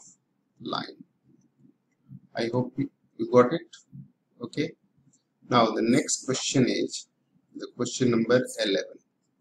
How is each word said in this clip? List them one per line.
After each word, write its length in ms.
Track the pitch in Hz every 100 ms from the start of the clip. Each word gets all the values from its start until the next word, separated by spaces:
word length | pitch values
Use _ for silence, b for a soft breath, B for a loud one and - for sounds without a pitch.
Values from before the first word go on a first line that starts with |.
| - _ _ _ _ _
line. 440 | - - - - - _ _ _ _ _ _ _ _ _ _ 131 _
I 140 | 120 117
hope 200 | 123 - -
you, 140 | 139 _ _ -
you 120 | 117
got 220 | 123 127
it. 240 | 165 - - _ - - _ _ _
Okay. 300 | 120 - 165 - _ _ _ _ _ _ -
Now 180 | 123 113
the 160 | 107
next 420 | 113 135 - -
question 420 | - 131 - 139 113
is, 420 | 101 - - - _ _ _ _ -
the 120 | - -
question 340 | 120 - 123
number 300 | 117 117 123 - -
eleven. 340 | 104 95 - - _ _ _ _